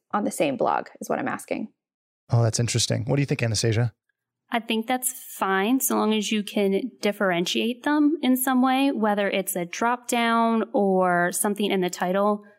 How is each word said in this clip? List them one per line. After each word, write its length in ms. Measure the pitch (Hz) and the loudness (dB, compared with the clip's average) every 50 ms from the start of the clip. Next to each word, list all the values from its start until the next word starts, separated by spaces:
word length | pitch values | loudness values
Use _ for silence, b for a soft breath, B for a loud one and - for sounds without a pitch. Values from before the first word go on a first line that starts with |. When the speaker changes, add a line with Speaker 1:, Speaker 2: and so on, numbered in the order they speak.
| _ _ | _ _
Speaker 1:
on 120 | - 208 214 | -4 -2 -2
the 60 | 208 | -2
same 240 | - - 170 143 131 | -2 0 0 0 0
blog 320 | 117 147 110 73 60 - - - - | 0 0 0 0 -2 -4 -6 -12 -10
is 80 | - - | -6 -4
what 120 | - - | -4 -2
I'm 80 | - - | -4 -4
asking. 400 | - - - - - - 214 - _ _ _ _ _ _ _ _ _ _ _ - | -6 -6 -8 -8 -6 -6 -6 -10 _ _ _ _ _ _ _ _ _ _ _ 0
Speaker 2:
Oh, 120 | 120 117 | 2 2
that's 160 | 117 113 - - | 4 2 2 0
interesting. 460 | 117 110 - 113 - - 117 110 107 | -2 0 0 0 0 0 -2 -2 -2
What 100 | 135 143 | 0 0
do 80 | 143 | 0
you 40 | 139 | 0
think, 180 | - 151 - 123 | 0 -2 -2 -2
Anastasia? 480 | 113 107 - - 113 104 110 123 113 - _ _ _ _ _ _ _ _ _ _ _ | -2 0 0 0 2 2 2 0 -2 -4 _ _ _ _ _ _ _ _ _ _ _
Speaker 3:
I 80 | 240 233 | -6 -4
think 300 | 226 - 226 220 226 - | -2 -2 -4 -2 -2 -2
that's 240 | 254 254 254 - | -4 -4 -4 -6
fine, 680 | - - - - - - 208 190 190 190 196 220 262 262 | -8 -8 -14 -18 -8 -4 -2 0 0 2 2 2 2 0
so 160 | - - 226 | 0 0 0
long 160 | 214 214 214 220 | 0 2 2 0
as 180 | 220 196 - | 0 0 0
you 100 | 220 214 | -2 -2
can 480 | 202 - - 208 202 196 196 196 - 226 - - | -2 -2 -2 0 0 2 0 0 -2 -6 -6 -4
differentiate 840 | - 208 202 - 208 185 175 170 185 - - 233 220 226 247 240 - | -4 -2 -2 0 0 0 0 0 0 0 -2 -2 -2 -2 -4 -4 -2
them 340 | 294 294 302 294 294 330 294 | 0 2 2 2 2 0 0
in 140 | - 254 254 | 0 0 0
some 240 | 254 254 269 262 247 | 2 0 0 2 2
way, 300 | 254 262 254 269 277 277 | 2 2 2 2 2 0
whether 400 | 277 226 214 214 208 208 202 196 | 0 0 0 0 2 0 0 0
it's 240 | - 196 190 - - | 0 -2 -2 -2 -4
a 100 | 185 175 | -4 -6
drop 440 | 175 - - 233 233 247 240 - - | -6 -4 -2 -2 -2 -2 -2 -4 -2
down 560 | 247 233 233 233 226 233 226 226 226 220 220 - | -2 0 2 2 2 2 2 2 2 0 0 0
or 580 | - 202 202 196 185 185 185 180 175 175 175 180 | 0 2 2 4 4 4 4 4 4 4 2 0
something 380 | 185 - - 208 202 - 202 - | 0 0 -2 -2 0 0 0 0
in 100 | 196 190 | 0 0
the 100 | 180 180 | 0 -2
title, 520 | 175 - 190 180 185 196 202 208 208 208 B B B | -2 -2 -2 0 0 2 2 2 0 -2 B B B